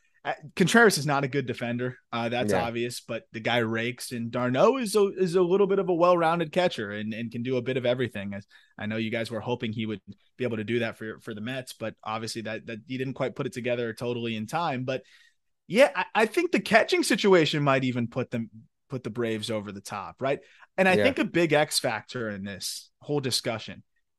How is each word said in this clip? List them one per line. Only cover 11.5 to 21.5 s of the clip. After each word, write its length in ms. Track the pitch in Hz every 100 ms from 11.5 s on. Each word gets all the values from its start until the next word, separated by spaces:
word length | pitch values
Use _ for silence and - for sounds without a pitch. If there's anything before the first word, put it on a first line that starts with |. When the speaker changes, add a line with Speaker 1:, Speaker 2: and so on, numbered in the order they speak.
| 131 127
Speaker 1:
but 200 | - 110 -
obviously 380 | 107 110 110 117
that, 220 | 107 110 95
that 140 | 113 -
he 100 | 127
didn't 160 | 131
quite 220 | 127 131 -
put 100 | 131
it 80 |
together 400 | 123 120 120 117
totally 420 | 110 123 120 117 110
in 120 | 107
time. 380 | 160 170 131 131
But 180 | 131 - - _ _ _ _ -
yeah, 220 | 190 285 180
I, 100 | -
I 120 | 208 220
think 240 | 349 349
the 80 | 254
catching 440 | - 214 - 359
situation 600 | - 247 208 185 151 156
might 200 | 143 135
even 240 | 131 123 117
put 240 | - 117
them, 180 | 120 113 110 - _ -
put 140 | 131
the 60 | 123
Braves 400 | 113 117 110 104
over 220 | 110 101
the 100 | 98
top, 400 | - 104 87 -
right? 180 | 131 143 - - - -
And 100 | 190
I 60 |
Speaker 2:
Yeah. 100 | 196
Speaker 1:
think 160 | 208 262
a 60 | 226
big 280 | 170 170